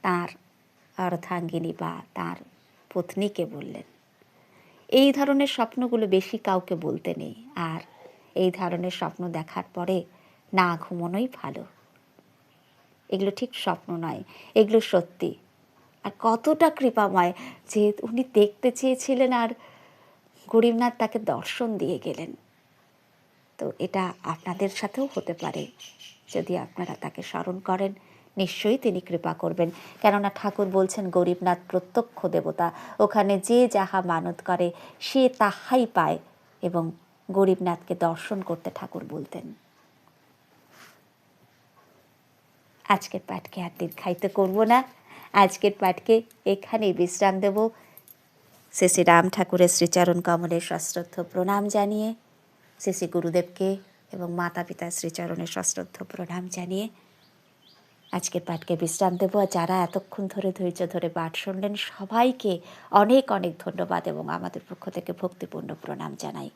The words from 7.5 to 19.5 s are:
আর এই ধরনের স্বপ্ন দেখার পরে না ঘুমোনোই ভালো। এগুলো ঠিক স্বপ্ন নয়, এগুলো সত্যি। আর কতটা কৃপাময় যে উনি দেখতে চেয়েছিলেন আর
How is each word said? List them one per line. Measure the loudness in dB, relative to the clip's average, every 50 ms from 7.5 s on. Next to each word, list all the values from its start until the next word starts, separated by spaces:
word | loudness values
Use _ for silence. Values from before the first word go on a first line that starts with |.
| -8
আর | -6 -6 -6 -6 -8 -12 -16 -20 -20 -20 -20 -20 _ _ _ _
এই | 2 2 2
ধরনের | 2 0 -4 -4 -2 -2 -4 -6
স্বপ্ন | -4 -4 -6 -6 -6 -6 -8 -6
দেখার | -6 -6 -8 -6 -8 -10 -10 -8 _
পরে | -6 -2 0 -2 -2 -2 -6 _ _ _ _ _ _ _ _
না | 2 2 4 2 0 -4
ঘুমোনোই | -6 -8 -6 -6 -6 -4 -2 -4 -4 -4 -6
ভালো। | -10 -12 -10 -10 -10 -14 -14 _ _ _ _ _ _ _ _ _ -20 _ _ _ _ _ _ _ _ _ _ _ _ _ _ _ _ _ _
এগুলো | -2 0 0 -2
ঠিক | -2 -4 -8 -8 -8
স্বপ্ন | -6 -4 -4 -4 -4 -6 -8 -6
নয়, | -6 -4 -6 -6 -8 -12 -16 -20 -20 -20 0 4
এগুলো | 4 6 6 6 4
সত্যি। | 4 4 2 2 2 0 -8 _ -6 -6 -6 -8 _ _ _ _ _ _ _ _ _ _ _ _
আর | -12 -12 -10 _
কতটা | 2 2 2 4 2 2 4 6 4 4
কৃপাময় | 4 2 0 2 4 4 2 4 4 4 4 4 2 -4 -14 -18 -18 -20 _ -2
যে | 2 4 4 4 2 0
উনি | -6 -4 -2 -2 -2 2 6
দেখতে | 6 6 6 4 _ -2 -2
চেয়েছিলেন | 0 2 0 0 0 0 0 -2 2 2 4 2
আর | 4 2 0 0